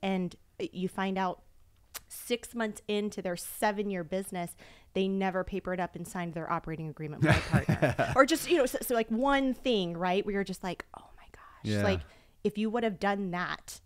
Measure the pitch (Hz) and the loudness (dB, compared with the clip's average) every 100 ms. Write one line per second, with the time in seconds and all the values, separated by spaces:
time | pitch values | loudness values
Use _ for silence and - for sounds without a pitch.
0 | 196 185 180 - _ - 175 175 185 - | -2 -2 -2 -8 _ -10 -8 -4 -6 -2
1 | 190 190 185 - - - - _ - - | -2 -2 -2 -4 -14 -20 -20 _ -18 -18
2 | - - - 240 - 240 214 208 - 208 | -16 -12 -4 -4 -4 -4 -4 -4 -2 -2
3 | 208 202 185 175 - - 214 202 208 190 | -2 -4 -4 -4 -6 -2 0 0 -2 -4
4 | 160 190 196 185 170 - - - - 185 | -4 -4 -4 -6 -8 -10 -20 -20 -6 -2
5 | 190 190 190 185 185 190 180 180 175 175 | 0 2 0 0 -2 -4 -4 -2 -4 -6
6 | 175 185 170 160 160 165 160 160 156 147 | -8 -6 -6 -6 -4 -4 -4 -6 -8 -8
7 | 151 151 151 - - - - - 143 - | -8 2 6 6 4 2 2 4 4 2
8 | 104 143 277 320 - 330 254 - - 233 | 4 6 6 6 4 4 4 0 0 0
9 | 226 220 277 277 269 254 262 214 175 165 | 2 2 4 4 2 0 2 2 2 0
10 | 180 185 202 202 190 185 185 170 - - | 0 0 0 -2 -2 -6 -6 -8 -10 -18
11 | - - - - - - 107 104 101 90 | -20 -20 -20 -20 -20 -8 -2 2 2 0
12 | - - - _ 208 208 220 233 226 180 | -4 -18 -20 _ -4 -2 -2 0 -2 0
13 | 196 202 196 175 165 151 - - | 0 0 -2 -4 -4 -6 -10 -16